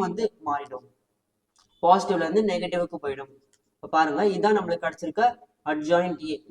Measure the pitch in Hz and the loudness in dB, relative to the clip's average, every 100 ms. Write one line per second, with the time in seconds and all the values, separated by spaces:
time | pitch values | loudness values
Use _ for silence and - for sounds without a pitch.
0 | 185 175 220 _ 147 139 131 127 - _ | -2 -2 -4 _ -6 -6 -6 -14 -16 _
1 | _ _ _ _ _ _ _ - - 190 | _ _ _ _ _ _ _ 0 4 6
2 | 190 175 160 196 214 175 175 175 175 170 | 4 -2 2 2 2 0 -2 -4 -4 -6
3 | 143 135 135 - _ _ _ _ - 156 | -8 -8 -12 -20 _ _ _ _ -2 0
4 | 156 143 208 180 214 208 175 170 160 - | 2 2 0 2 2 2 0 -4 -4 -6
5 | 160 175 240 240 - _ 151 151 151 175 | -8 0 0 0 -18 _ -6 -4 2 2
6 | 180 156 156 151 - | 2 -4 -8 -10 -8